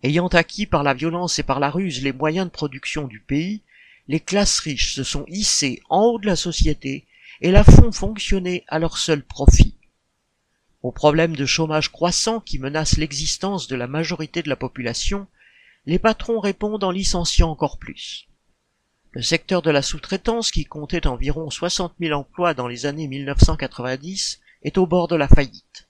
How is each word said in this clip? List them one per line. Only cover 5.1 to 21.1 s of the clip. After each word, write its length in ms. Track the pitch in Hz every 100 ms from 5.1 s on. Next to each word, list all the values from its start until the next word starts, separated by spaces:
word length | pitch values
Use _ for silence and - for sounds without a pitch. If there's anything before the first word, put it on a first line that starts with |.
| - -
hissées 520 | 180 214 - 143 120 _
en 120 | 170
haut 180 | 226 226
de 80 | 202
la 80 |
société 720 | 175 180 160 - 151 135 139 _ _ - -
et 120 | 170
la 100 | 196
font 300 | 202 - 226
fonctionner 720 | 202 196 214 - 196 180 180 -
à 140 | 156
leur 180 | 165 -
seul 240 | - 151
profit. 540 | - - 139 - - - _ _ _ _ _ _ _ _ _ _
Au 80 | 123
problème 460 | - 151 151 165 156
de 100 | 139
chômage 460 | - 160 156 151
croissant 480 | - 170 180 - 226
qui 180 | - 139
menace 380 | 135 151 151 -
l'existence 720 | 151 143 156 - 190 196 -
de 80 | 131
la 100 | 123
majorité 560 | 143 165 170 156 -
de 60 | 151
la 80 | 135
population, 720 | 127 - 120 117 - 202 196 _ _ _ _ _ -
les 140 | 175
patrons 400 | 220 220 - 226
répondent 420 | 202 196 208 214
en 80 | 196
licenciant 600 | 185 196 180 170 - 165
encore 280 | 151 - -
plus. 480 | - - - - - _ _ _ _ _ _ _ _
Le 100 | 131
secteur 400 | 120 165 - 185
de 80 | 165
la 100 | 147
sous-traitance, 680 | 135 151 - 196 - 233 220
qui 140 | -
comptait 420 | 147 151 147 175
environ 440 | 147